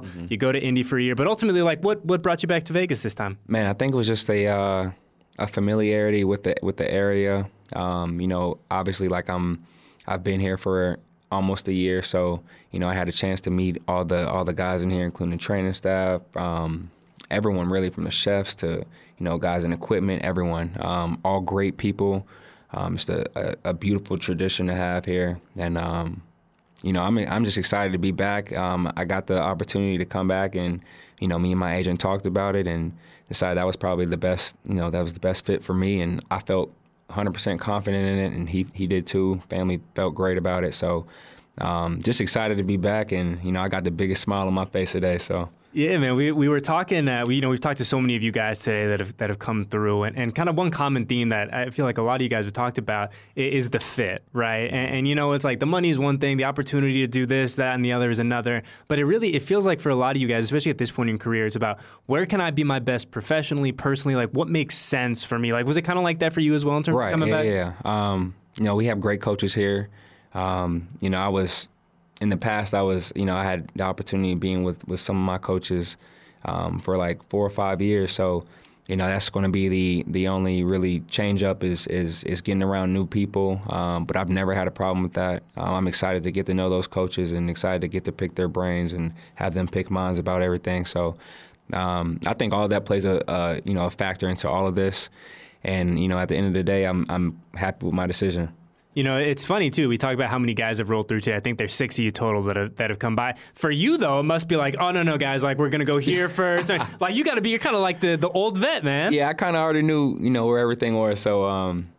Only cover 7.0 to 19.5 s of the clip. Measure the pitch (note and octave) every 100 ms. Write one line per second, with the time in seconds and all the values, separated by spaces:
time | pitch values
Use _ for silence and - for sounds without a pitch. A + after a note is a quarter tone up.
7 | G2+ G2+ G2 G2 G2 - - - F2+ F2
8 | E2+ E2+ F2+ F2+ F2+ D#2+ _ F#2 F#2+ F#2+
9 | F#2+ F2+ F2 F2+ F2+ E2+ - - - -
10 | - F#2+ F#2 F#2+ F#2+ F#2 G2 F#2 F2+ E2+
11 | - _ _ G2 F#2+ F#2+ - F#2 F#2 F#2
12 | F2+ F#2 F2+ E2+ - - _ F2+ F2+ F#2
13 | F2 - F#2+ F#2 - F2+ F#2 E2+ - F2+
14 | F2 F2 F2 F#2 F2+ F2 F#2 F#2 F2+ F#2
15 | F2 - E2+ E2+ - G2+ F#2+ F#2+ F#2+ F#2+
16 | F#2 F2+ - - F2 E2+ E2 E2 E2+ -
17 | _ - - G2+ G#2 F#2+ F2 F#2+ F#2 F2+
18 | E2+ - - G2+ G2 - E2+ E2 - -
19 | - _ F2 E2 F2